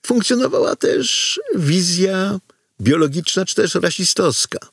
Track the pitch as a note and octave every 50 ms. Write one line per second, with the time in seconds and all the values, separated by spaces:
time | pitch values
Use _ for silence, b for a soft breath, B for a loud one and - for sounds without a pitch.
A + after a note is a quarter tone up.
0 | _ - A#3+ A#3+ G3+ - B3+ A#3+ B3+ - - - - - - - - - - C#4+
1 | C4 B3+ - - - - - F#4 D5+ C#5 G4+ G#3 D#3+ C#3+ D#3+ F#3 F3+ F3 F3 F3
2 | F#3 F#3+ F#3+ F#3 F#3+ G3 G3+ F#3+ _ _ b b b b b _ F#2+ A2 D3 E3
3 | D#3+ D3 C#3 F3 E3 - - F#3 F#3+ - - - G#3 F3 - F3+ - F3 - -
4 | F#3 - - - G3 D#3+ A#2 - - - - - - -